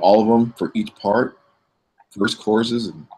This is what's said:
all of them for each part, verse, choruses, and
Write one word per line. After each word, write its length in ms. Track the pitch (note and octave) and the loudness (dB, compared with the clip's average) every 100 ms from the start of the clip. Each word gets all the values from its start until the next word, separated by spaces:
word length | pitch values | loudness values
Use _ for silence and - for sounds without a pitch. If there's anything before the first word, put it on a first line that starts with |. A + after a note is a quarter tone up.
all 220 | F2+ G#2+ | 4 4
of 40 | A2 | 4
them 260 | A#2 A#2 - | 2 0 -4
for 140 | F2+ | -6
each 200 | A2 G#2+ - | -6 -8 -6
part, 420 | G2+ A2 C3 - _ _ _ _ _ _ _ G2+ | -2 0 -2 -8 _ _ _ _ _ _ _ -4
verse, 180 | G2 | -4
choruses, 520 | - - A2 A#2 A#2+ G#2 | -4 -2 0 0 -4 -6
and 180 | D#2 - | -12 -20